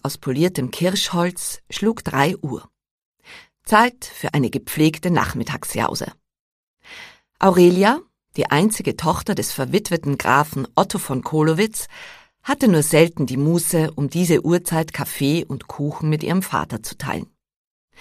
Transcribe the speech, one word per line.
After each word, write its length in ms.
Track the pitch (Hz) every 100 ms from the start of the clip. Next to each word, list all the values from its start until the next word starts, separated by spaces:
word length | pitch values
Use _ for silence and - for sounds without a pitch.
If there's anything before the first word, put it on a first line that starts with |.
aus 160 | 170 -
poliertem 500 | 139 131 175 180 127
Kirschholz 880 | - 175 196 - 175 175 175 - - -
schlug 320 | - 208 220
drei 340 | - 135 147 -
Uhr. 320 | 139 123 - _ _ _ _ _ - - - _
Zeit 420 | - 214 240 240 -
für 300 | - 147 147
eine 160 | 123
gepflegte 580 | - - - 156 156 180
Nachmittagsjause. 1000 | 156 101 - - 139 - - - - - - _ _ _ _ _ _ - - - - _ -
Aurelia, 600 | 190 180 175 180 202 294 - _ _ -
die 140 | -
einzige 440 | 143 208 - - -
Tochter 380 | 160 170 -
des 180 | 190 -
verwitweten 680 | - 127 175 - 170 143 139
Grafen 480 | - 135 151 139 131 -
Otto 240 | 190 208
von 240 | - 131
Kolowitz, 640 | - 156 156 160 220 - - - - - _ _
hatte 240 | - 285 247
nur 160 | 160
selten 420 | 151 151 165 - 127
die 120 | 131
Muße, 540 | 147 170 - 170 156 156
um 120 | 143
diese 380 | 170 175 156 156
Uhrzeit 480 | 175 175 160 160
Kaffee 520 | - - - 139 165 -
und 220 | 135 -
Kuchen 440 | - 147 - 156
mit 100 | 151
ihrem 220 | - 180
Vater 400 | 185 101 - -
zu 120 | - -
teilen. 300 | 139 - - _ _ _ _ _ _ -